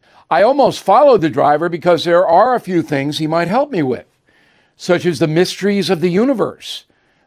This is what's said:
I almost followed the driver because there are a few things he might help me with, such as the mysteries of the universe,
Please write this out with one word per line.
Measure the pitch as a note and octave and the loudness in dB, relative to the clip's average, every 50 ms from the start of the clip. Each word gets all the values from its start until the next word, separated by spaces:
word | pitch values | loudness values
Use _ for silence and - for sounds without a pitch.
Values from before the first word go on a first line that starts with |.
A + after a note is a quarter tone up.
| _ _ _ _ _ - | _ _ _ _ _ -2
I | D#3+ E3+ G3 | 0 2 2
almost | A#3+ C#4 C#4+ B3+ F#3+ - - - | 2 2 2 2 0 0 -2 0
followed | - G3 A#3+ D4 C#4+ B3 G3 | 2 4 4 6 4 4 4
the | D#3 D#3+ | 2 0
driver | A2+ C#3 C#3+ C#3+ D3 D3+ E3 F3 | -2 0 0 0 0 0 -2 -4
because | E3 E3+ - F3 F3 D#3 - | -6 -4 0 0 0 0 2
there | F3 E3+ F3 F#3 - | 2 2 2 2 4
are | E3+ F3+ A3 B3+ B3+ | 4 4 4 4 2
a | A3+ | -2
few | - F3+ F#3 E3+ D3+ | -4 -4 -4 -4 -2
things | - D3+ C3+ C3+ D3 D3 - | -2 -2 -4 -4 -4 -6 -6
he | D#3 | -4
might | D3+ D#3+ E3+ F3 E3+ | -4 -2 -2 -2 -2
help | G3 B3+ C#4+ D4+ | -2 -2 -2 -2
me | C4+ F3+ | -2 -4
with, | D3 B2+ A#2 F#2+ - _ _ _ _ _ _ _ _ _ _ _ _ _ _ | -2 -2 -4 -6 -8 _ _ _ _ _ _ _ _ _ _ _ _ _ _
such | - - - F3+ E3 C3+ F3 | -8 -2 -2 0 0 0 -2
as | E3 A#2 | -2 0
the | E3+ D#3 | -2 0
mysteries | D#3 E3 F3+ F3 - - F#3 G3+ G3+ G3+ F3 C#3+ | 2 0 0 0 -2 -4 -2 -2 -2 -2 -2 -2
of | F#3+ D#3+ | -2 -2
the | D3 F3+ | -2 0
universe, | E3+ F#3 A#3 C#4 C#4 G3+ D#3+ B2 - - - - - - - _ _ _ _ _ _ _ _ | 0 0 0 0 0 -2 -4 -6 -6 -10 -16 -16 -16 -16 -18 _ _ _ _ _ _ _ _